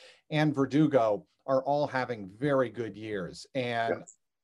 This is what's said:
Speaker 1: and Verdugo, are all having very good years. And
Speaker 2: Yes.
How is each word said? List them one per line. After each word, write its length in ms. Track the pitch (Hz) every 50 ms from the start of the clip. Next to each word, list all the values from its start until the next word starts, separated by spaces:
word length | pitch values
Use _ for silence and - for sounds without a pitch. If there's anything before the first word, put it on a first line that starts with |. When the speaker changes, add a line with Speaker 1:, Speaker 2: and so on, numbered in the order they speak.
| - - - _ _ -
Speaker 1:
and 240 | 156 151 156 156 135
Verdugo, 720 | 131 139 127 120 151 160 151 143 127 113 110 104 95 - _ _ _ _
are 180 | - 135 131 135
all 240 | 139 143 147 147 131
having 420 | 131 131 127 123 120 107 101 90 101 107
very 320 | 139 147 139 131 127 113
good 260 | 104 113 117 110 98
years. 480 | 104 110 110 104 98 87 73 - - - - -
And 400 | 135 123 123 120 117 113 117 90 -
Speaker 2:
Yes. 180 | - - - _ _ _ _ _